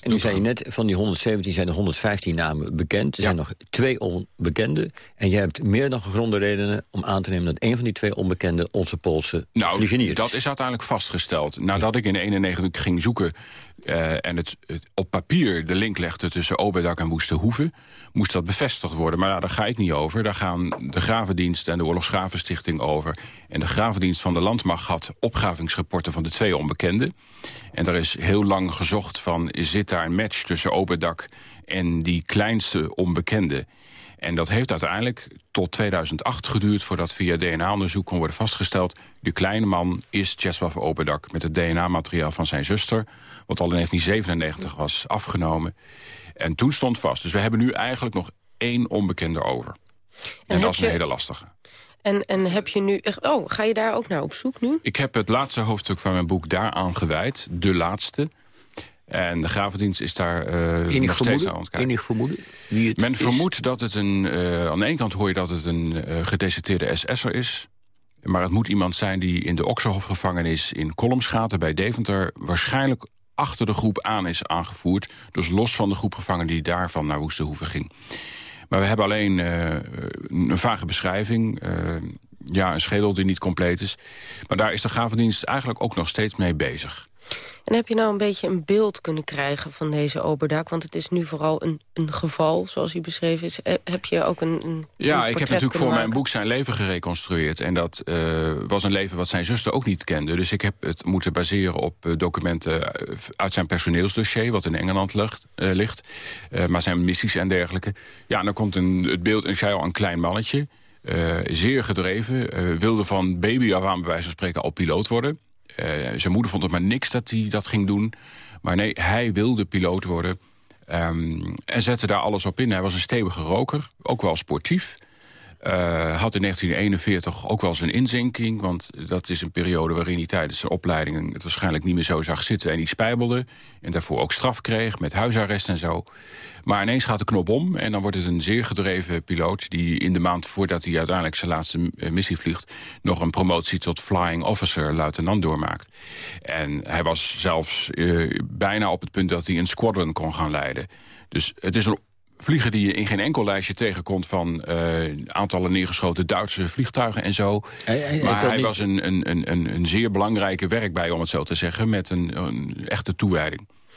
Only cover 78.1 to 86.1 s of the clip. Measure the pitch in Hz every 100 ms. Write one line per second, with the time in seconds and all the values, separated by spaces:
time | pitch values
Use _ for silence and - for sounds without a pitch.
78.1 | - - - - - - 95 98 107 101
79.1 | 107 104 92 85 85 82 78 - - -
80.1 | - - 87 71 92 120 110 82 80 92
81.1 | 95 107 117 113 - 90 85 85 82 82
82.1 | - - - - 90 92 78 - 104 104
83.1 | 95 95 90 95 87 87 87 95 - -
84.1 | - - - - 95 107 87 113 - 117
85.1 | 110 113 104 - 139 127 110 117 - 82